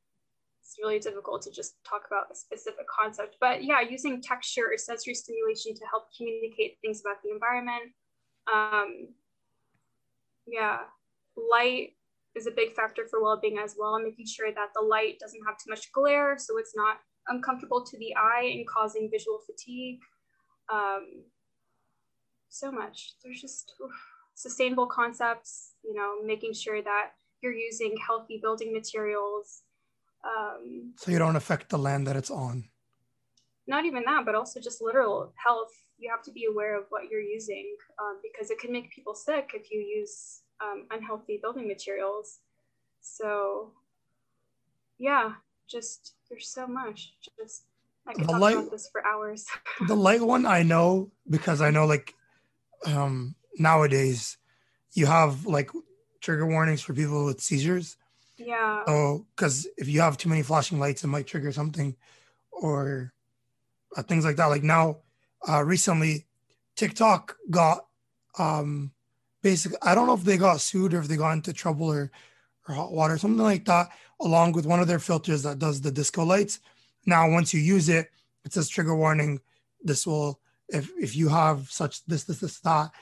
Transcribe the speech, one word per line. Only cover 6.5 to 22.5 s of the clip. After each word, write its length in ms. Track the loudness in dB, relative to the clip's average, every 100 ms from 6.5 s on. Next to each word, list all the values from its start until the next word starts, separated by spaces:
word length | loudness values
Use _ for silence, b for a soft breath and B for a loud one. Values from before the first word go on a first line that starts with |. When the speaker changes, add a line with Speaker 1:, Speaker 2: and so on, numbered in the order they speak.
| -6 -6 -6
Speaker 1:
things 200 | -8 -6
about 200 | -8 -8
the 80 | -8
environment. 600 | -4 -2 -2 -4 -8 -12 _ _ _ _ _ -2
Um, 580 | 0 2 0 -2 -8 -18 _ _ _ _ _ _ _ _ _ _ _ _ _ -8
yeah, 320 | -2 -2 -2 -8 _ _ _ _
light 600 | -6 2 2 2 -2 -8 _ _ _ _
is 120 | -10 -6
a 40 |
big 220 | -2 -2
factor 320 | -2 -4 -6 -6
for 140 | -2
well-being 360 | 0 0 -2 -4
as 160 | -6 -6
well, 220 | -4 -4
making 260 | -4 -10
sure 260 | -12 -8 -6
that 160 | -6 -6
the 60 | -4
light 380 | 0 0 -2 -6
doesn't 240 | -16 -12
have 120 | -10 -10
too 120 | -10
much 220 | -12 -4
glare, 460 | 0 2 2 0 -2
so 200 | -4 -6
it's 180 | -6
not 220 | -2 -2 -2 _ _ -8
uncomfortable 560 | -6 -4 -6 -4 -4
to 120 | -4 -12
the 160 | -6
eye 360 | 0 2 2 -2
and 120 | -6 -6
causing 420 | -4 -2 -4 -6
visual 280 | -6 -6 -8
fatigue. 540 | -12 -18 -16 -12 -12 -14 _ _ _ _ _ _ -6
Um, 520 | -4 -4 -6 -10 -20 -20 _ _ _ _ _ _ _ _ _ _ _
so 220 | _